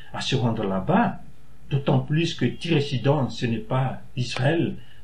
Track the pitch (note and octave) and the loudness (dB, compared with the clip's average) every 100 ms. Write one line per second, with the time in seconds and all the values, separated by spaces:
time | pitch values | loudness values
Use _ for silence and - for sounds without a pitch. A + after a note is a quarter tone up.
0 | - - - C#3 B2 G#2+ G2 - - G#3 | -10 -6 -2 2 2 2 0 0 4 4
1 | A3+ - - - - - - C#3 D#3 C3 | 4 0 -8 -10 -10 -10 -2 0 2 2
2 | C3+ D3+ E3+ - B2+ - E3 D3 C#3 B2+ | 2 2 2 0 -2 0 0 2 2 2
3 | C3+ D3+ A#2 - A#2+ A2 - C3 B2+ G2 | 2 2 0 -2 -2 -2 0 0 0 -4
4 | - C3 A#2+ - D#3+ E3 A2 F#3+ - - | -8 -4 -4 0 2 2 0 -2 -10 -12